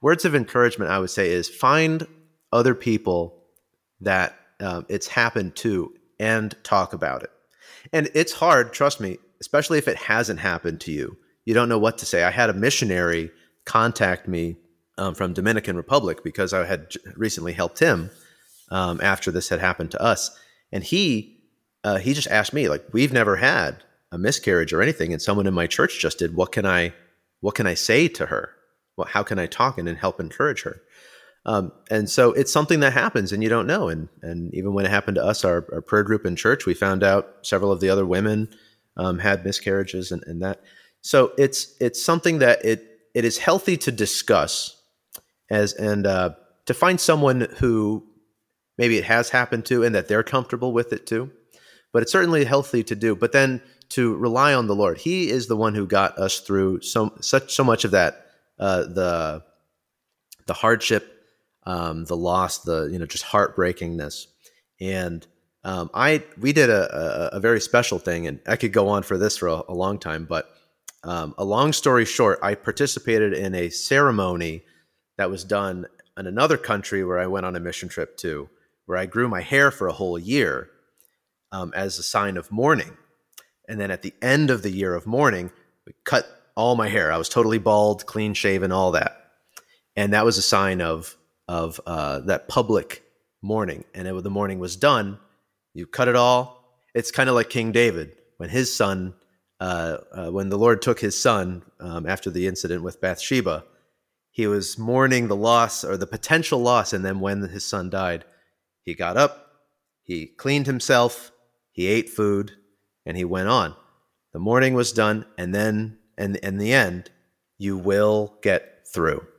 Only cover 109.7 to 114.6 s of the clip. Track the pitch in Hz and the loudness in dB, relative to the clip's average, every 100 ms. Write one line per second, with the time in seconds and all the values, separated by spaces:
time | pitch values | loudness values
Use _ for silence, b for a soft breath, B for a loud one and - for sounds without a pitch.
109.7 | _ _ _ _ 87 78 _ 135 143 135 | _ _ _ _ -10 -10 _ -2 0 0
110.7 | 127 - 127 120 - - _ _ _ _ | -4 2 4 4 0 -18 _ _ _ _
111.7 | - 92 110 113 - 104 101 101 - _ | -4 0 0 0 -2 0 0 -2 -10 _
112.7 | _ _ _ - 85 90 92 95 123 85 | _ _ _ -10 -6 -4 -2 2 2 0
113.7 | 80 _ _ _ _ _ 85 95 123 | -6 _ _ _ _ _ -8 0 2